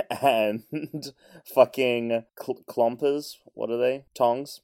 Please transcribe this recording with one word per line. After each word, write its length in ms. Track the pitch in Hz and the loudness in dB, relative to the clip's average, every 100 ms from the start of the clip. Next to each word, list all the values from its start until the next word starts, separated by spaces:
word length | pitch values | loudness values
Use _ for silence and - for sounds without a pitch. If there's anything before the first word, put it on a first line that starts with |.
<laughs> 220 | - 117 | -6 0
and 420 | 139 113 107 110 - 151 151 151 135 - _ 170 - | 2 4 2 -2 -6 -10 -8 -10 -12 -18 _ -20 0
fucking 720 | 135 117 - 127 120 117 117 117 - | 4 4 4 0 0 -2 -4 -4 -10
cl-, 240 | - - - | -8 -8 -4
clompers. 640 | - 117 120 143 147 147 - _ | 0 0 0 -2 -2 -6 -16 _
What 180 | 113 113 | -10 -6
are 60 | 117 | -2
they? 300 | 123 139 - | -2 -2 -8
Tongs? 460 | - 120 127 143 - | 0 0 0 -6 -16